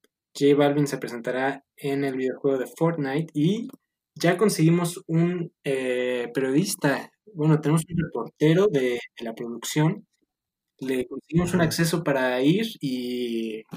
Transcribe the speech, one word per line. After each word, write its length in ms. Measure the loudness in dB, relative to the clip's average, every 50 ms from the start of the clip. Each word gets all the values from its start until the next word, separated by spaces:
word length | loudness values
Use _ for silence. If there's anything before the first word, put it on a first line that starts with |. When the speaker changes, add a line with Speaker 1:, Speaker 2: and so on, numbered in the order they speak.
| _ _ _ _ _ _ -4 2
Speaker 1:
J 160 | 4 4 6
Balvin 300 | 6 4 4 4 2 0
se 120 | 0 -2 -6
presentará 680 | -6 -8 -8 -6 -6 -4 -2 -2 -2 -2 -4 -6 _ _ _
en 280 | -8 -6 -4 -2 -2 -2
el 120 | -2 -2
videojuego 420 | -2 -2 -4 -4 -2 -2 0 0 0
de 80 | -2
Fortnite 640 | -6 -4 -2 0 0 0 0 -2 -2 -2 -4 -4 -4 -2
y 340 | 0 2 2 0 0 -4 -10 -14 -20 _ _ _ _ _ _ -8
ya 220 | -2 0 0 2 4
conseguimos 640 | 2 2 2 4 4 4 4 4 0 -2 -6 -8 -6
un, 460 | -2 0 2 2 2 0 -4 -6 -10 _ _ -4
eh, 640 | -4 -2 -2 -2 -2 -2 -2 -2 -2 -2 -2 -4 -4
periodista, 760 | -2 -2 0 2 2 2 2 0 -2 0 0 0 0 0 -4 -12 _ _ _ -14 -6
bueno, 260 | 0 2 4 4 4
tenemos 220 | 4 2 2 0 0 -2
un 100 | -4 -4
reportero 680 | -2 -2 -4 -6 -8 -6 -2 2 4 4 6 6 4 4
de, 120 | 2 2 0 0 -2 -4 -6 -10 _ -12
de 60 | -10
la 100 | -10 -10
producción, 720 | -8 -8 -10 -10 -8 -8 -4 0 2 2 2 0 -2 -10 _ _ _ _ _ _ _ _ _ _ _ _ _ _ -10
le 260 | -6 -4 -4 -4 -4
conseguimos 460 | -6 -8 -14 -6 -2 0 0 0 2 2
un 60 | 2
Speaker 2:
Ajá. 60 | 2
Speaker 1:
acceso 360 | 2 0 0 0 0 0 -2 0
para 360 | 0 0 0 0 0 0 2
ir 260 | 4 4 4 4 2 -4 -6 -8
y 840 | -6 -6 -6 -4 -6 -6 -4 -4 -4 -4 -4 -4 -4 -6 -8 -10 -12 -14 -16